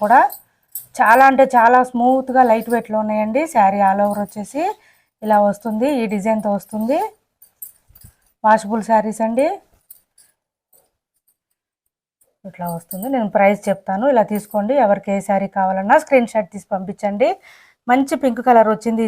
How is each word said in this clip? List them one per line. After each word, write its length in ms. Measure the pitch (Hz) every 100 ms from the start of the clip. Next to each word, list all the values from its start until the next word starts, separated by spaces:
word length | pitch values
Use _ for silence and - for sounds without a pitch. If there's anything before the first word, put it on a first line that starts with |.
కూడా 180 | 208 254 392 - _ _ _ - - -
చాలా 260 | 220 247 269
అంటే 140 | 262 262 247
చాలా 220 | 226 254 247
స్మూత్గా 520 | 240 247 262 262 254 247
లైట్ 200 | 226 226
వెయిట్లో 240 | 233 226 214
ఉన్నాయండి. 400 | 214 214 214 240 320
శారీ 260 | 240 196 202 196
all 120 | 196 208
over 120 | 208
వచ్చేసి 380 | 202 214 202 277 370 415 _ _ _ _
ఇలా 160 | 214 208 208
వస్తుంది, 420 | 202 226 214 269 269
ఈ 40 | 226
డిజైన్తో 360 | 208 214 220 208 202
వస్తుంది. 420 | - 214 220 320 427 - _ _ _ _ - _ _ _ - _ _ _
వాషబుల్ 380 | 214 214 202 226 208
శారీస్ 320 | 220 214 214 220
అండి, 200 | 233 311 392 _ _ - - _ _ _ _ _ _ _ _ _ _ _ _ _ _ _ _ _ _ _ _ _ _ _ _
ఇట్లా 220 | 196 175 175 170
వస్తుంది. 300 | - 185 240
నేను 160 | 269 208 196
ప్రైస్ 260 | 202 202 202
చెప్తాను, 380 | 190 - 190 269
ఇలా 120 | 247 202
తీసుకోండి. 420 | 208 - 208 208 285 214
ఎవరికి 260 | 196 202 196
ఏ 40 | 196
శారీ 200 | 196 196 196
కావాలన్నా 400 | 190 190 202 302
స్క్రీన్ 240 | 294 269 233
షాట్ 180 | 220 196
తీసి 140 | 202 -
పంపించండి. 560 | 190 190 196 202 202 294 381 _ - _ _ -
మంచి 280 | 254 269 320
పింక్ 180 | 269 233 247
కలర్ 220 | 233 220
వచ్చింది 300 | 214 233 226